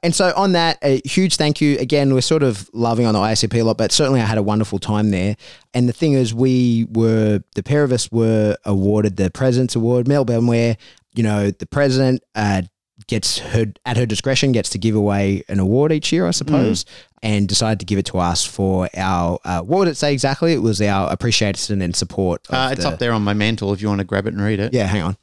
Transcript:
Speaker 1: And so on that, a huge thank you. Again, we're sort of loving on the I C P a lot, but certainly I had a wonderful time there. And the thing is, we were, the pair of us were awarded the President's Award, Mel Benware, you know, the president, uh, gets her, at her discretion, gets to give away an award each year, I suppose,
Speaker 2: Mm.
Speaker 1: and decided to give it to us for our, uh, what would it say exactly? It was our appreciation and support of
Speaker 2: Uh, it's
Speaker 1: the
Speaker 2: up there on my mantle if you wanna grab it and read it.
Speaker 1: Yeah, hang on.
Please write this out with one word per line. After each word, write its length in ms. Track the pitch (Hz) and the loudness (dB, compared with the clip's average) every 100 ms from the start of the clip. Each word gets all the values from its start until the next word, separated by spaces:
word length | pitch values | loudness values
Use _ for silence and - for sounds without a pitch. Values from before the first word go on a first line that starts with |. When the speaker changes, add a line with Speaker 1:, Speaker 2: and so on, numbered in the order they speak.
Speaker 1:
And 120 | 170 165 | -2 0
so 180 | 185 - | 0 2
on 180 | 196 | 2
that, 260 | 175 165 - | 2 0 0
a 180 | 143 135 135 | 0 0 0
huge 300 | - 190 - | 0 0 2
thank 260 | 151 147 | 0 2
you. 160 | 151 143 | 2 0
Again, 340 | 127 147 139 131 | 0 2 2 2
we're 60 | |
sort 200 | 123 156 | 2 2
of 260 | 139 104 98 | 2 -2 -8
loving 320 | - 117 113 120 | -4 0 2 2
on 80 | |
the 60 | 107 | 2
I 160 | 104 110 | 0 0
C 100 | 107 | 0
P 120 | 117 | 0
a 40 | 113 | 0
lot, 120 | 110 | 0
but 140 | 110 | 0
certainly 280 | - 143 135 | 2 2 2
I 60 | 110 | 0
had 140 | 110 | 0
a 40 | |
wonderful 360 | 101 104 107 98 | 0 0 -2 -4
time 320 | - 104 107 | -2 0 0
there. 240 | 95 95 104 - - _ 123 | 0 -2 -4 -10 -20 _ -2
And 120 | 123 | 0
the 60 | |
thing 200 | 117 160 | 0 2
is, 200 | 139 120 | 2 0
we 540 | 117 131 127 123 117 113 | 0 2 4 2 2 0
were, 520 | 110 113 113 107 104 - | 2 2 2 2 0 -2
the 80 | - | -10
pair 220 | 95 147 | -2 0
of 80 | 143 | 2
us 200 | 123 - | 0 -2
were 460 | 113 113 110 107 101 - | 0 2 2 0 -2 -2
awarded 520 | 101 98 107 104 95 | 0 2 2 0 0
the 120 | 95 | -2
President's 460 | - 131 123 127 123 | 0 0 2 0 0
Award, 320 | 113 123 123 | 0 0 0
Mel 180 | 143 123 | 0 0
Benware, 500 | 117 120 117 117 110 - - _ | 0 2 2 0 -2 -8 -20 _
you 80 | - | -2
know, 300 | 110 104 101 | 0 2 0
the 160 | 98 - | -2 -6
president, 560 | - 143 131 131 127 _ | 0 0 2 2 0 _
uh, 300 | 107 104 98 90 _ _ _ - | -4 0 0 -2 _ _ _ -6
gets 320 | 117 - - | -4 -4 -6
her, 280 | - 117 113 - - | -2 -2 -2 -6 -4
at 100 | 120 | -2
her 100 | 123 | 0
discretion, 440 | 107 - 131 139 | -2 -2 0 2
gets 180 | 120 - | 0 -2
to 80 | 104 | -2
give 160 | 110 107 | 0 2
away 480 | 101 101 98 98 - | 2 2 0 0 -2
an 120 | 98 | -2
award 320 | 95 117 151 | 2 2 2
each 200 | 156 - | 0 0
year, 140 | 160 180 | 0 0
I 40 | |
suppose, 520 | 175 143 147 120 110 | -2 0 2 2 0
Speaker 2:
Mm. 40 | - - - _ | -6 -16 -20 _
Speaker 1:
and 260 | 110 104 101 | -2 0 0
decided 320 | 98 110 107 | 0 0 -2
to 40 | 90 | -2
give 140 | 98 | -2
it 60 | 95 | -2
to 100 | 92 | -2
us 260 | 87 87 | 0 -2
for 460 | - - 98 92 90 - | -4 -2 0 0 -2 -4
our, 400 | 95 90 87 87 - | -2 0 0 -2 -4
uh, 160 | 90 | -6
what 160 | 87 175 | -2 0
would 80 | 185 | 0
it 100 | 143 | 0
say 160 | 147 | -2
exactly? 400 | 139 135 135 165 | 0 -2 0 0
It 100 | 156 | 2
was 180 | 107 101 | 0 2
our 300 | 104 98 95 | 2 2 0
appreciation 680 | 92 120 110 104 98 - 101 | -2 -2 0 0 -2 -4 -2
and 160 | 90 85 | -2 -2
support 520 | 92 - 95 85 - | -4 -2 -2 -2 -4
of 60 | 127 | -2
Speaker 2:
Uh, 140 | 131 | -2
it's 100 | 135 | -2
Speaker 1:
the 60 | 147 | -4
Speaker 2:
up 80 | 87 | -2
there 140 | 120 | -2
on 80 | 113 | 0
my 120 | 104 104 | 0 0
mantle 360 | 107 110 101 | 0 0 -2
if 120 | 101 | -2
you 40 | 107 | -2
wanna 160 | 101 | -2
grab 220 | 95 98 101 | -2 -2 -2
it 80 | |
and 80 | 98 | -2
read 180 | 104 104 | -2 -2
it. 140 | 104 | 0
Speaker 1:
Yeah, 140 | 127 98 | 0 0
hang 160 | 104 | 0
on. 120 | 85 98 | -2 -6